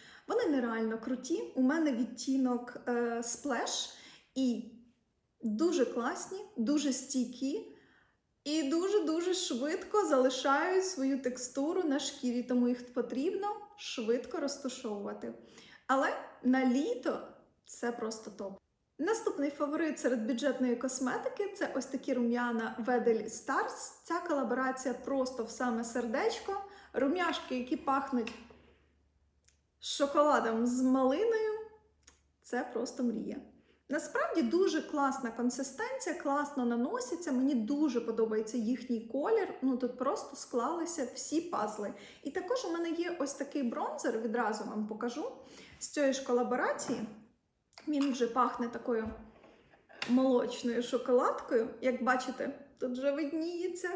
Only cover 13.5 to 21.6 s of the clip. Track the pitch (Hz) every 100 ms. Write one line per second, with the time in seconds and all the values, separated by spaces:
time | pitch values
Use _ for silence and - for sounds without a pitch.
13.5 | 427 415 - - - 220 247 - 339 277
14.5 | - 262 - 226 202 208 208 233 233 -
15.5 | - - - - 269 294 - - - 254
16.5 | 262 254 247 330 494 330 214 - - -
17.5 | _ - - 240 233 220 220 - 202 196
18.5 | 196 _ _ _ - 330 440 - - 285
19.5 | - 285 311 320 226 262 247 220 247 277
20.5 | 254 254 240 262 - 262 453 508 - 403
21.5 | 403